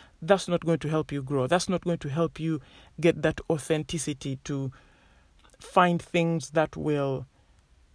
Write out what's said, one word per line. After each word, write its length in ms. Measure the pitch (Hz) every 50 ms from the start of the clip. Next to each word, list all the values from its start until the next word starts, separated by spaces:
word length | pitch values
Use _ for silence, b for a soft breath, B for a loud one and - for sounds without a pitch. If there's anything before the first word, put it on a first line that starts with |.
| B B B B
That's 260 | 165 160 196 185 -
not 160 | - 175 165 -
going 160 | 165 165 -
to 80 | -
help 240 | 147 160 156 147 -
you 120 | 143 143 131
grow. 240 | 131 143 135 127
That's 200 | 127 170 180 -
not 160 | - 180 170 -
going 140 | 175 170
to 120 | 165 - 143
help 300 | 135 165 170 156 - -
you 220 | 160 165 156 139 b b b b b b b -
get 220 | 151 170 160 156 151
that 180 | 156 151 - - -
authenticity 880 | 165 139 - - 160 151 151 - - 156 - 151 143 135 - 139 135 131 -
to 280 | - 143 135 135 131 b b b b b b b b b b b b b b b b - -
find 420 | - - - 190 180 175 175 165
things 500 | - - - 170 165 165 165 160 - -
that 260 | 147 165 156 - -
will, 480 | 160 147 151 147 143 139 135 131 127 131 - _ _ _ _ _ _ _ _ _ _ _ _